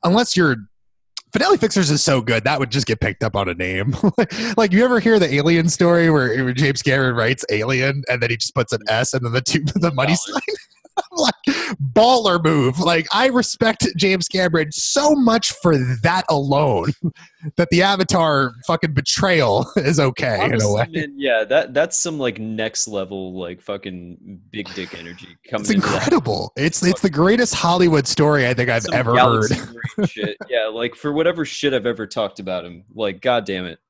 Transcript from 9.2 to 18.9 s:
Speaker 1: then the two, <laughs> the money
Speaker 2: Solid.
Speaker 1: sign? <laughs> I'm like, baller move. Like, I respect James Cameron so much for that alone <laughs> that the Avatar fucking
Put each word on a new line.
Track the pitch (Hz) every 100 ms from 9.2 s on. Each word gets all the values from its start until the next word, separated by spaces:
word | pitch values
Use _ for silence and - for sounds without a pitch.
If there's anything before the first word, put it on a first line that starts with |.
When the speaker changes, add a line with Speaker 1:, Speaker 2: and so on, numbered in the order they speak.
| 120
Speaker 1:
then |
the | 120
two, | 120 156
<laughs> | 147 196
the | 170
money | 135 120 175
Speaker 2:
Solid. | - 277 -
Speaker 1:
sign? | 415
<laughs> | - _ _ -
I'm | - 349
like, | 269 - - 320 339 226 139
baller | 165 233 254 208 175
move. | 160 156 127 135
Like, | 175 170 165
I | 202 262
respect | 247 - - 226 226 - 165
James | 196 190 170
Cameron | 185 180 160 151
so | - - 277 294 294
much | 233 226 -
for | - 175 147 127 123
that | 165 180 -
alone | 151 139 139 151 101 85 - 170 -
<laughs> | - _ 156 -
that | 175
the | 170
Avatar | 196 196 185 180 165 143 131 117 -
fucking | 165 160